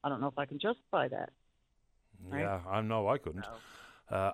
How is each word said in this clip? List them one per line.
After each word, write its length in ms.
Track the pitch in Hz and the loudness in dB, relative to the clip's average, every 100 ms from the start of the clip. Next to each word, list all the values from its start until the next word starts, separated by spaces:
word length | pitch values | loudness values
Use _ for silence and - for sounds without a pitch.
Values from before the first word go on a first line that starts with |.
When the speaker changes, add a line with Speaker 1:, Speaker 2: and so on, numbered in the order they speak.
Speaker 1:
I 60 | 139 | -2
don't 100 | 131 | 0
know 60 | 139 | 0
if 120 | 139 | -2
I 60 | |
can 140 | 135 143 | -4 -2
justify 500 | 208 240 - 170 131 | -2 -2 0 0 2
that." 220 | - - _ _ _ _ _ _ _ _ - | 0 -6 _ _ _ _ _ _ _ _ -16
Right? 160 | 92 139 | -6 -2
Speaker 2:
Yeah, 180 | 101 95 90 | 0 0 0
I 120 | 101 | 0
know 260 | 110 113 101 | 2 2 4
I 100 | 143 | 2
couldn't. 260 | - 82 | 0 -6
Speaker 1:
So. 720 | 104 113 - - - - - | -8 -10 -16 -20 -20 -18 -4
Speaker 2:
Uh, 180 | 98 98 | 2 2